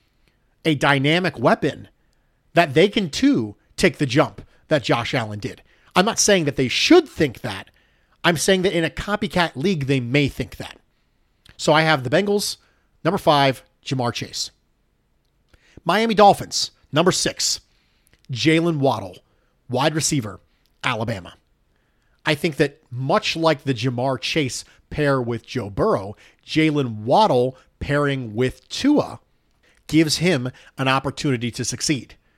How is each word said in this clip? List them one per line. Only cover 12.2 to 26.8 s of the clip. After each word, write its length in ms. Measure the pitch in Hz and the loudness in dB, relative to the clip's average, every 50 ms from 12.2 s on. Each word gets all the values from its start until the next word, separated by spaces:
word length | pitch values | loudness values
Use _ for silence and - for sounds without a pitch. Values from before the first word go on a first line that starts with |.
| 202 202 202 208 196 - - _ _ _ _ _ _ _ _ _ - | 2 2 0 -2 -2 -4 -8 _ _ _ _ _ _ _ _ _ -4
number 140 | 160 196 185 | -2 -2 0
five, 440 | - 175 151 143 139 135 123 - _ _ _ _ - | 2 4 4 6 6 4 2 0 _ _ _ _ -8
Ja'Marr 300 | - 143 131 120 120 113 | -6 -4 -2 -2 -4 -4
Chase. 380 | - 117 95 - - - - _ _ _ _ _ _ _ _ _ _ _ _ _ _ _ _ _ _ _ _ _ _ _ _ _ - - | -6 -10 -10 -8 -10 -10 -10 _ _ _ _ _ _ _ _ _ _ _ _ _ _ _ _ _ _ _ _ _ _ _ _ _ -10 -4
Miami 280 | 165 175 214 226 233 214 | -2 0 0 2 0 4
Dolphins, 600 | 185 208 202 180 - 107 - - - - - _ _ _ - - | 6 8 6 6 4 0 -8 -6 -6 -6 -6 _ _ _ -4 0
number 200 | 147 175 185 - | 2 2 4 2
six, 480 | - - - - - - - - - _ _ _ _ _ _ _ _ _ _ _ _ _ - | 2 -2 -4 -4 -4 -4 -4 -4 -4 _ _ _ _ _ _ _ _ _ _ _ _ _ -10
Jaylen 460 | 135 110 - 156 160 165 165 175 165 | -8 -2 2 2 2 4 2 0 0
Waddle, 420 | 143 135 135 117 110 104 92 92 - _ _ _ _ _ _ _ _ _ - | 0 0 0 0 -2 -6 -12 -16 -18 _ _ _ _ _ _ _ _ _ -6
wide 240 | 117 120 143 160 151 | -4 0 0 0 0
receiver, 460 | 160 - - 170 139 110 107 98 - _ _ _ _ _ _ _ _ - | 0 -2 0 -2 -2 -4 -4 -10 -14 _ _ _ _ _ _ _ _ -4
Alabama. 540 | 131 123 110 110 107 113 92 85 78 - _ _ _ _ _ _ _ _ _ _ _ _ _ _ _ _ _ - | -2 -2 -2 -4 -6 -6 -8 -10 -16 -20 _ _ _ _ _ _ _ _ _ _ _ _ _ _ _ _ _ -2
I 80 | 156 156 | -2 -2
think 220 | 143 - 175 143 | 0 -2 -4 0
that 260 | - 151 139 - _ _ _ | 0 -2 -2 -2 _ _ _
much 460 | 117 123 135 139 180 214 - - - | -10 -8 -4 0 0 0 0 -2 -6
like 260 | 165 165 160 156 135 - | 0 2 0 0 0 -2
the 100 | 135 131 | -6 -4
Ja'Marr 480 | 107 117 135 123 117 127 139 131 127 | -2 -2 -4 -4 -2 -2 -4 -4 -4
Chase 440 | - - - 165 147 123 - - - _ _ _ _ - | -6 -4 -2 -2 -2 -2 -4 -8 -14 _ _ _ _ -14
pair 320 | - - 147 143 139 131 123 | -6 -4 0 0 0 0 -2
with 240 | 117 120 113 _ | -4 -6 -8 _
Joe 240 | - - 123 107 98 | -8 -8 -8 -8 -6
Burrow, 460 | 98 - 156 220 190 113 95 101 104 _ - - _ _ _ | -4 -2 0 0 0 0 -2 -6 -14 _ -20 -20 _ _ _
Jaylen 600 | - - 156 156 156 147 147 | -6 -2 0 2 2 2 0